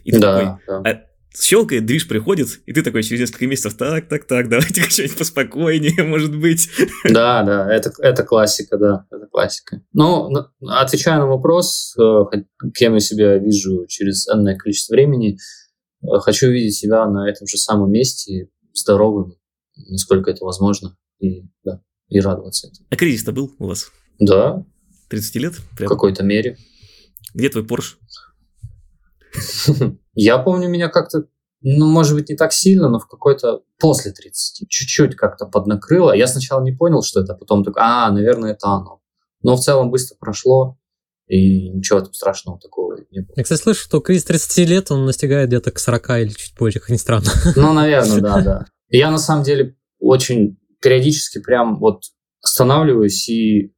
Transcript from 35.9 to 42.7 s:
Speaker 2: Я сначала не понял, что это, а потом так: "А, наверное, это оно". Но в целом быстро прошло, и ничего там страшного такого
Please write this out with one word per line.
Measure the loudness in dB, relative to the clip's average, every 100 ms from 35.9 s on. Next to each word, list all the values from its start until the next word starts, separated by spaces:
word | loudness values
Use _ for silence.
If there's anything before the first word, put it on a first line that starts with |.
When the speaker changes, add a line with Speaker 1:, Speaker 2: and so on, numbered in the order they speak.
| 4 4 4
Speaker 2:
Я | 2
сначала | 0 -2 -2
не | -2
понял, | 0 2 2
что | 0 -2
это, | -4
а | -8
потом | -2 0
так: | 0 0
"А, | 2 2 2
наверное, | 2 2 0 -2
это | -4 -2
оно". | -2 -4 -18 _ _ _ _
Но | 2 2
в |
целом | 4 2 2
быстро | -2 -4 -10
прошло, | -10 -4 2 2 2 -6 _ _ _ _ _
и | 2 4 2 -2
ничего | -6 0 0
там | 0
страшного | -6 -6 -6 -10 -16
такого | -14